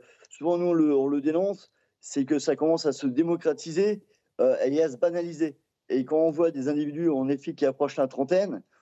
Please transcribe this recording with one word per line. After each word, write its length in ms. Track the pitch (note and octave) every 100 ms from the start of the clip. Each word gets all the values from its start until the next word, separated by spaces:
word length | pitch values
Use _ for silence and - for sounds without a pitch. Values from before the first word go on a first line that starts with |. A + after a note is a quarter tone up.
| - _ -
souvent, 280 | - D#3 F3
nous, 100 | F3
on 60 |
le, 220 | E3 D3+ C#3
on 120 | C#3
le 120 | C#3+
dénonce, 520 | C#3+ E3 G3 F#3+ - _ _ _
c'est 240 | - C#3
que 160 | C3+ D3
ça 160 | D#3 C3+
commence 300 | D#3 E3 D3+
à 80 |
se 140 | C3 C#3
démocratiser, 960 | B2 E3+ E3+ E3 C#3+ E3 D#3+ G3+ G3+ - _ _ -
euh, 160 | B2+ B2+
et 180 | B2 D3
à 80 | D#3+
se 80 | A#2+
banaliser. 600 | F3 F3 E3+ D3+ D#3 C#3 _ _ _
Et 160 | C3 B2+
quand 140 | D#3
on 120 | E3
voit 200 | D3+ E3
des 180 | C#3+ C3
individus, 400 | D3 D3 D3 E3+
en 180 | C3+ C3
effet, 260 | C#3 -
qui 120 | C#3+ C#3
approchent 320 | C3+ C#3+ -
la 100 | C3
trentaine, 540 | - C3+ F3+ G3 G#2 - _